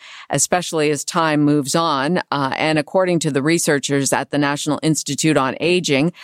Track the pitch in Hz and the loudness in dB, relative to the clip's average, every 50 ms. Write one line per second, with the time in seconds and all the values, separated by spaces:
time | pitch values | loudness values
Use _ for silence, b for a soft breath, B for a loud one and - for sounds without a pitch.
0 | B B B B B B - 139 - - - 180 170 - - 160 151 151 151 139 | B B B B B B -2 -2 0 0 0 0 0 -2 -2 0 0 0 0 -2
1 | - - - 170 165 160 151 147 147 147 147 147 139 131 - 165 165 165 147 135 | -4 -4 -2 0 2 2 2 4 4 4 4 2 2 0 0 0 0 0 0 0
2 | 131 151 180 170 - - 131 143 139 135 - - 143 156 156 156 143 - - 190 | 0 0 0 -2 -2 -2 -2 -2 -2 -2 -2 -2 0 0 0 0 -2 0 0 0
3 | 185 180 175 165 - 160 135 143 131 156 165 170 - - 151 139 - - 143 139 | 2 2 0 0 0 0 -2 0 0 2 0 2 2 0 0 0 0 -2 -2 0
4 | 139 123 139 120 135 - - 143 147 143 147 143 - 151 143 - - 156 156 - | 0 0 0 -2 -2 -2 -2 0 0 0 -2 -2 -2 -4 -2 0 0 0 0 0
5 | - - 143 - - 160 151 143 131 131 120 - - 165 180 180 160 165 143 131 | -2 -4 -4 0 0 2 2 2 2 0 -2 -2 0 0 0 0 0 0 2 2
6 | 147 175 B B | 2 0 B B